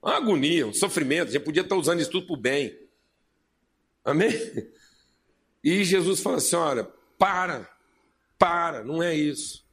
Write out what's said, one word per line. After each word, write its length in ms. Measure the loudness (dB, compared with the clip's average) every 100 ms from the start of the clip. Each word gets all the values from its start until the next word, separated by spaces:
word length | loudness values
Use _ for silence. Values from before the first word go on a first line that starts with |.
Uma 140 | -2 0
agonia, 500 | 2 2 2 2 0
um 80 |
sofrimento, 560 | 0 0 0 0 0 0
a 20 |
gente 120 | -4
podia 200 | 0 -2
tá 120 | 0 0
usando 240 | 2 0
isso 120 | 0
tudo 160 | -4 -6
pro 100 | -4
bem. 400 | 0 0 -2 -8 -20 _ _ _ _ _ _ _ _ _ _ _
Amém? 280 | -2 2 2 0 -6 -8 -10 _ _ _ _ _ _ _ _ _
E 220 | 0 2
Jesus 380 | 2 2 2 0
fala 160 | 0 -2
assim, 180 | 0 0
"Olha, 300 | 0 -2 -4 -12 _ _
para, 520 | 0 2 -2 -4 -10 _ _ _ _ _ _ _
para, 460 | 4 4 -2 -4
não 200 | -6 -2
é 100 | 0
isso." 540 | 0 0 -2 -10 -14 _